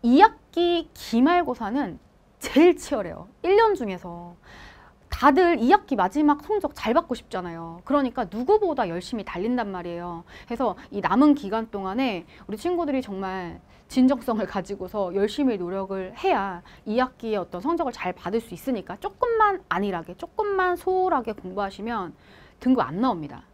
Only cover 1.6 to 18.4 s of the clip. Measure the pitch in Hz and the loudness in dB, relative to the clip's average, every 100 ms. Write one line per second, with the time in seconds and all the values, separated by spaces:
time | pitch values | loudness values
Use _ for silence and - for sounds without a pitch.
1.6 | 214 247 240 - _ _ _ _ - - | -4 -4 -4 -8 _ _ _ _ 0 6
2.6 | 339 349 - 269 180 - 190 _ 339 403 | 6 6 -2 -4 -4 -10 -16 _ 2 4
3.6 | 453 392 226 180 180 170 175 175 - - | 6 2 -4 -6 -10 -12 -14 -18 -20 -20
4.6 | - - - _ _ - 269 285 349 330 | -20 -20 -20 _ _ 2 4 6 4 4
5.6 | 233 403 392 254 185 285 302 294 - 415 | 4 4 2 0 0 4 2 2 0 -2
6.6 | 196 - 220 254 277 240 - 190 175 165 | -2 -6 0 0 0 -8 -6 -8 -8 -10
7.6 | 165 170 - 277 262 233 208 196 254 427 | -12 -14 -2 0 0 -4 -6 -6 2 2
8.6 | 403 294 208 165 185 226 190 180 208 247 | 2 -2 -2 -4 -6 -8 -8 -6 -2 -2
9.6 | 208 190 175 170 175 170 - - - 233 | -2 -6 -8 -8 -8 -10 -14 -20 -12 -4
10.6 | 254 180 - 202 - 240 294 285 202 220 | -2 -4 -10 -10 -2 2 4 4 0 -6
11.6 | 220 208 190 202 269 190 170 - - 208 | -4 -8 -6 -4 -2 -4 -10 -20 -14 -8
12.6 | 339 359 330 269 247 190 190 190 175 - | -4 -2 -2 -2 -4 -8 -6 -8 -10 -12
13.6 | - - _ - 254 269 233 220 190 202 | -20 -20 _ 4 4 4 -2 -2 -2 -4
14.6 | 180 202 185 208 190 185 208 - 277 214 | -6 -8 -8 -4 -2 0 0 2 0 0
15.6 | 175 190 190 190 185 - 381 285 196 175 | -4 -6 -6 -6 -8 -4 0 2 0 -8
16.6 | - - - 214 254 - 226 208 175 180 | -14 -18 -4 0 0 -4 -4 -4 -4 -6
17.6 | 240 339 294 233 180 180 - 220 | -2 0 -2 -4 -6 -6 -4 -4